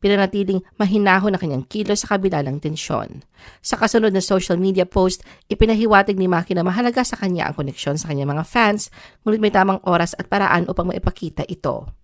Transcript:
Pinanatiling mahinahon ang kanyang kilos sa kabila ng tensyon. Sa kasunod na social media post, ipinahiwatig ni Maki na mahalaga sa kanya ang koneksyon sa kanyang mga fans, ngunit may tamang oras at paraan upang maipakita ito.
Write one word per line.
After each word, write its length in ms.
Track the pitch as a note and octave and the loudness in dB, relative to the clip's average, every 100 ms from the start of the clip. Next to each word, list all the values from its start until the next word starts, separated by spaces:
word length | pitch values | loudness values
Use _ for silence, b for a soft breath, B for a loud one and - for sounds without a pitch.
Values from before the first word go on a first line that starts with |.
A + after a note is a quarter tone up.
Pinanatiling 640 | G3 G3+ F#3+ G3+ G3 F#3+ - _ | 2 2 2 0 0 -2 -4 _
mahinahon 560 | G#3 G#3 G3+ F#3+ G3+ F#3+ | 0 2 4 4 2 -2
ang 40 | |
kanyang 280 | E3 C3+ C3+ | -2 -6 -6
kilos 400 | G#3+ G3+ G3+ - | -6 -2 -2 0
sa 80 | G3+ | -2
kabila 240 | F#3+ E3 | 0 -2
ng 240 | C#3 C#3 | -2 -4
tensyon. 640 | D3+ D#3 - C3 - - - B B B | -6 -6 -4 -4 -6 -14 -20 B B B
Sa 160 | - - | -6 0
kasunod 400 | A3 A#3 A3 F#3+ | 2 4 2 0
na 80 | |
social 320 | F3+ F#3+ - F3 | 0 0 0 0
media 320 | F#3+ F#3 F3+ | 0 0 0
post, 320 | - F#3 F#3 B B _ | 2 0 0 B B _
ipinahiwatig 640 | G#3 A3 A3 A3+ G3+ G3 F#3+ | 2 2 4 4 4 4 0
ni 160 | F#3 | 2
Maki 240 | F3 F3 F3+ | 0 0 0
na 80 | |
mahalaga 400 | F3 F3+ A#3+ A#3+ | 0 0 0 0
sa 160 | B3 - | -2 -2
kanya 240 | G3 F3 | -4 -2
ang 160 | D3 C#3 | -4 -4
koneksyon 400 | C#3 C3 - D3+ | -6 -6 -4 -4
sa 80 | D#3+ | -4
kanyang 240 | C#3+ C#3 | -4 -2
mga 160 | D3 D#3 | -4 -2
fans, 400 | B3 A3 A3 - B B B - | 0 2 0 -6 B B B -2
ngunit 80 | G#3+ | 0
may 160 | G#3+ | 2
tamang 320 | G3 F#3+ F#3+ | 2 2 0
oras 320 | - E3+ E3+ - | 0 0 0 -4
at 160 | - | -4
paraan 320 | G3 G3 F3 | 0 2 2
upang 240 | E3+ - F3 | 0 -4 -4
maipakita 560 | - F#3 - E3 - | -2 -4 -4 -10 -8
ito. 480 | - F3+ - - - - | -8 -6 -6 -6 -8 -18